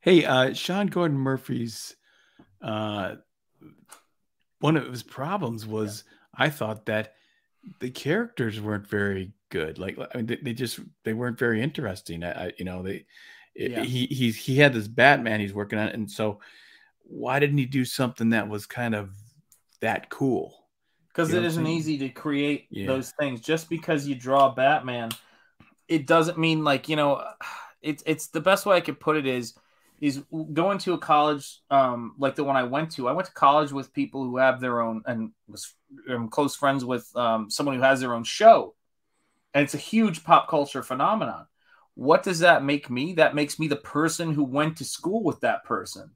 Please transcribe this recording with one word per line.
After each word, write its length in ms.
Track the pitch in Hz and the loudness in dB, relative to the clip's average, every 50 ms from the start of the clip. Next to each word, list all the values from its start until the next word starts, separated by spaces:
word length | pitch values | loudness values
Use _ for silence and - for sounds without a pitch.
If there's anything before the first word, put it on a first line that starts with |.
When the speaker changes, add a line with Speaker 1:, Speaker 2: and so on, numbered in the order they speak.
Speaker 1:
Hey, 240 | _ 175 190 165 - | _ 8 6 6 6
uh, 280 | - 135 127 131 135 - | 6 4 4 4 2 0
Sean 340 | - - - 180 196 208 | -4 -4 -4 -2 -2 -2
Gordon 300 | 185 151 180 175 160 147 | 0 0 0 0 0 0
Murphy's, 760 | 135 135 135 135 127 - - 131 123 117 117 107 - - - - _ _ _ _ _ _ _ _ _ - _ _ _ | 0 0 -2 -2 -2 -4 -6 -6 -6 -6 -8 -8 -12 -14 -16 -18 _ _ _ _ _ _ _ _ _ -20 _ _ _
uh, 540 | - - 107 107 107 107 104 104 95 92 - - _ _ _ _ _ _ _ _ - 76 _ _ _ _ - - _ _ _ _ _ _ _ _ _ _ _ _ | -10 -8 -6 -4 -4 -4 -4 -4 -6 -6 -8 -12 _ _ _ _ _ _ _ _ -20 -20 _ _ _ _ -20 -20 _ _ _ _ _ _ _ _ _ _ _ _
one 180 | - 147 160 | 2 2 2
of 120 | 151 123 127 | 2 0 -2
his 140 | 123 120 - | -10 -12 -12
problems 640 | - - - 135 160 190 208 170 117 117 113 107 | -14 -12 -10 -8 -6 -4 -4 -4 -4 -6 -8 -8
was, 380 | 110 107 107 107 101 104 107 - | -6 -4 -4 -4 -4 -6 -12 -16
Speaker 2:
Yeah. 380 | _ _ _ _ _ - - 127 | _ _ _ _ _ -2 0 0
Speaker 1:
I 40 | 151 | 0
thought 360 | 147 - 120 107 110 104 _ | 0 -2 -6 -6 -6 -6 _
that 260 | - 110 107 110 - _ _ _ _ _ _ _ _ _ _ _ - - _ | -2 -2 -2 -2 -4 _ _ _ _ _ _ _ _ _ _ _ -20 -16 _
the 120 | - 127 | -12 -12
characters 680 | 127 - - 139 165 214 240 233 _ - 127 113 104 107 | -10 -8 -2 -2 0 0 -2 -4 _ -4 -4 -4 -4 -6
weren't 280 | 104 107 107 101 101 | -6 -6 -6 -6 -6
very 460 | - - 101 101 101 98 95 95 95 - _ _ _ | -4 -4 -2 -2 -2 -2 -4 -8 -10 -14 _ _ _
good. 280 | - 92 78 80 76 | -4 -4 -4 -4 -6
Like, 200 | - 92 98 - - | -8 -8 -10 -8 -10
I 180 | 135 - - | -12 -10 -8
mean, 80 | 127 113 | -8 -4
they, 120 | 113 117 | -4 -6
they 160 | - - 127 113 | -6 -6 -8 -6
just, 260 | 120 131 113 - - - - _ _ _ | -4 -6 -6 -6 -10 -14 -20 _ _ _
they 100 | 113 110 | -6 -4
weren't 240 | 113 123 123 113 | -4 -4 -6 -4
very 240 | - 123 117 113 107 | 0 0 0 2 0
interesting. 600 | 120 156 165 - 147 104 92 - - - 85 85 85 | 0 -2 -4 -6 -6 -6 -8 -10 -10 -12 -10 -8 -8
I, 220 | 87 - - 87 | -8 -8 -6 -8
I, 60 | 90 - | -10 -8
you 80 | - 90 | -8 -10
know, 160 | 90 90 92 | -8 -8 -8
they, 240 | 92 95 98 90 - _ _ - - - - - - _ _ | -8 -8 -10 -10 -12 _ _ -20 -20 -20 -20 -20 -20 _ _
Speaker 2:
Yeah. 280 | - - - 123 113 - | -8 -6 -6 -4 -4 -6
Speaker 1:
he, 240 | 120 127 123 127 | -4 -2 -4 -4
he's, 280 | - 147 127 131 117 110 | -4 -2 0 0 0 -2
he 200 | - - - 131 | -2 -4 -2 4
had 160 | 135 147 143 127 | 6 6 6 6
this 140 | 113 104 | 2 -4
Batman 520 | 107 117 117 120 139 143 139 120 113 107 107 | -4 2 6 6 6 6 6 2 0 0 0
he's 140 | 104 98 95 | -2 -4 -4
working 240 | 104 104 101 - | -6 -6 -4 -2
on, 120 | 107 107 104 | -2 -2 -2
and 200 | - 117 107 104 | -4 -6 -8 -8
so 300 | - - 110 107 101 - - - - - - - - _ _ _ _ _ _ | -4 -4 -2 -2 -4 -6 -14 -20 -20 -20 -20 -20 -20 _ _ _ _ _ _
why 340 | - - - 117 120 131 139 | -18 -12 -8 -4 -2 2 2
didn't 180 | 147 147 143 143 | 2 2 2 0
he 60 | 131 | 0
do 200 | 123 135 135 127 | 0 0 -2 -2
something 440 | 123 - - 131 120 117 - 117 113 | -2 -2 -2 -2 -2 -2 0 0 2
that 180 | 113 110 104 104 | 2 2 0 -2
was 160 | 107 104 - | -6 -8 -10
kind 300 | - - 127 120 117 110 | -10 -8 -6 -4 -4 -4
of 160 | 104 101 98 98 101 104 117 _ 151 _ _ _ _ _ _ _ _ | -4 -6 -8 -14 -18 -20 -20 _ _ _ _ _ _ _ _ _ _
that 280 | - 110 107 - - _ | -2 -2 -2 -2 -6 _
cool? 480 | - - 139 135 120 95 - - - _ _ _ _ _ _ _ _ _ _ _ _ | -6 -2 0 0 0 0 -2 -6 -14 _ _ _ _ _ _ _ _ _ _ _ _
Speaker 2:
'Cause 140 | - 170 156 | -2 0 0
Speaker 1:
You 60 | 170 | 2
know 40 | 180 | 0
Speaker 2:
it 20 | |
Speaker 1:
what 40 | 175 | 0
I'm 40 | 170 | 0
Speaker 2:
isn't 140 | 160 165 160 | 0 -2 -2
Speaker 1:
saying? 120 | 156 165 | 0 -2
Speaker 2:
easy 200 | 165 156 156 151 139 | -2 -2 -2 -4 -4
to 100 | 135 131 | -4 -6
create 580 | - - - 151 143 139 143 147 147 - _ _ | -8 -8 -6 -4 -2 0 0 0 -2 -4 _ _
Speaker 1:
Yeah. 160 | - - 98 | -10 -8 -2
Speaker 2:
those 240 | 113 131 131 127 - - - | -2 -2 -2 -4 -8 -6 -4
things. 220 | 147 139 127 113 | -4 -4 -4 -8
Just 280 | - - 156 160 160 - | -4 -2 -2 -2 -2 -6
because 380 | 170 160 165 - 160 147 139 | -8 -8 -2 -2 -2 -2 -2
you 80 | 143 139 | -4 -6
draw 340 | 123 123 127 135 139 139 135 123 | -6 -2 2 4 6 6 4 4
Batman, 540 | 127 131 139 151 135 131 127 123 120 117 113 110 - _ _ _ _ _ _ _ _ - _ _ _ _ - | 4 4 4 4 2 0 -4 -6 -6 -6 -8 -8 -12 _ _ _ _ _ _ _ _ -20 _ _ _ _ -2
it 180 | 165 160 135 | -2 -2 2
doesn't 300 | 127 170 165 160 165 165 | 4 4 4 4 2 0
mean, 260 | 160 160 165 160 156 156 | 0 0 0 0 2 2
like, 240 | 147 139 131 - | 0 0 0 0
you 80 | 156 156 | -2 0
know, 260 | 151 147 143 139 123 - - - _ - - | 0 2 2 2 0 -4 -12 -14 _ -14 -14
<sighs> 300 | - - - - - _ | -14 -14 -16 -20 -20 _
it's, 200 | - 151 151 - - | -8 -8 -8 -6 -2
it's 220 | 160 156 151 - | -4 -4 -4 -4
the 120 | - - 170 | -8 -8 -2
best 260 | 143 185 196 190 - | 2 2 2 2 4
way 120 | 208 196 | 4 4
I 40 | 175 | 4
could 180 | 165 - 139 - | 4 0 -8 -4
put 180 | - 160 156 | -2 0 0
it 80 | 156 139 | 0 0
is, 280 | 131 127 123 120 110 - _ _ _ _ _ _ _ _ _ | -2 -2 -2 -4 -8 -12 _ _ _ _ _ _ _ _ _
is 240 | 147 147 135 139 143 _ - 160 156 156 151 | -2 -2 -2 -2 -10 _ -8 -8 -8 -4 -2
going 240 | 156 170 196 202 190 | 0 0 0 0 -2
to 140 | - 190 180 | -2 -2 -2
a 40 | |
college, 640 | 156 - - 151 147 151 151 151 143 139 - - - _ _ | -2 2 4 4 6 6 4 2 -2 -6 -14 -20 -20 _ _
um, 460 | 143 139 135 127 123 120 117 113 - | 4 4 4 4 0 -4 -8 -10 -6
like 180 | - 139 135 135 | -2 -2 0 0
the 80 | - 147 | 0 -2
one 120 | 139 135 | 0 2
I 80 | 131 127 | 0 0
went 280 | 120 127 147 160 160 - | 0 -2 -2 -2 -4 -6
to. 140 | - 127 | -4 -2
I 40 | 120 | -2
went 160 | 143 175 185 | 0 -2 -4
to 60 | - _ | -6 _
college 380 | - 147 139 143 151 151 139 | 4 6 6 6 6 4 2
with 220 | 135 139 131 - _ | -4 -8 -8 -8 _
people 300 | 143 139 - - 135 135 | -4 -4 -4 -4 -6 -6
who 140 | 127 123 | -4 2
have 220 | 127 131 131 127 123 | 4 4 4 4 2
their 220 | 127 127 120 120 | 0 0 0 0
own, 220 | 117 113 113 110 110 | 0 0 -2 -6 -6
and 260 | 127 120 113 110 107 _ _ _ | -6 -4 -4 -6 -8 _ _ _
was, 280 | - 101 - - - _ _ _ _ - - - 131 | -20 -18 -16 -16 -18 _ _ _ _ -20 -18 -8 -6
I'm 180 | 127 120 117 110 | -4 -4 -4 -4
close 260 | - - 147 135 - | 0 0 0 0 0
friends 280 | - 143 139 135 139 123 | 0 0 2 2 2 -2
with, 280 | 120 127 120 117 - - | -2 -4 -4 -6 -6 -4
um, 340 | 120 123 113 113 110 107 101 | -2 0 2 2 0 -2 -4
someone 240 | - - 147 143 135 | -4 -2 -2 -2 0
who 60 | 123 127 | 4 4
has 160 | 135 139 127 | 4 4 4
their 140 | 131 127 120 | 2 -2 -2
own 100 | 117 117 | -4 -4
show. 500 | - - - 208 226 220 156 104 - - _ _ _ _ _ _ _ _ _ _ _ _ _ _ _ - | -6 -2 8 10 10 10 10 6 -4 -12 _ _ _ _ _ _ _ _ _ _ _ _ _ _ _ 0
And 100 | 143 147 | 0 0
it's 100 | 143 - | 2 -2
a 20 | |
huge 460 | 147 - - - 220 226 208 165 - - | -8 -8 -2 2 2 2 2 0 -4 4
pop 240 | 160 165 147 - | 6 6 6 6
culture 340 | - - 147 143 - - 135 | 2 0 -2 -2 -2 -6 -10
phenomenon. 640 | 117 - 131 131 147 180 214 214 160 120 104 - - _ _ _ _ _ _ _ _ _ _ | -8 -6 -4 0 0 0 0 0 -2 -6 -6 -10 -14 _ _ _ _ _ _ _ _ _ _
What 300 | - 120 139 160 175 - | -4 2 4 4 4 4
does 160 | 202 180 160 | 0 -2 4
that 240 | 170 175 165 123 135 | 6 6 6 6 4
make 260 | 139 147 143 - - | 0 -2 -2 -2 -4
me? 240 | 123 123 139 170 185 | -4 -4 -4 2 6
That 220 | 160 156 139 135 | 6 6 6 6
makes 240 | 147 147 143 - - | 0 -2 -2 -2 -4
me 80 | 156 | 0
the 80 | 156 147 | 0 0
person 580 | - - - - 147 156 165 160 - 170 165 156 | -2 -4 -4 0 0 2 2 0 0 -2 -2 0
who 100 | 147 147 | 0 0
went 340 | 127 127 143 151 160 160 | 0 2 0 0 0 -2
to 80 | - 135 | -6 -10
school 380 | - - - - 165 202 233 214 | -10 -10 -6 -4 -2 -2 0 0
with 180 | 156 123 - | 0 -2 0
that 240 | - 117 104 98 - | 0 0 0 0 -2
person. 440 | - 113 98 92 - - 95 98 - _ | -4 -4 -4 -4 -8 -14 -16 -16 -20 _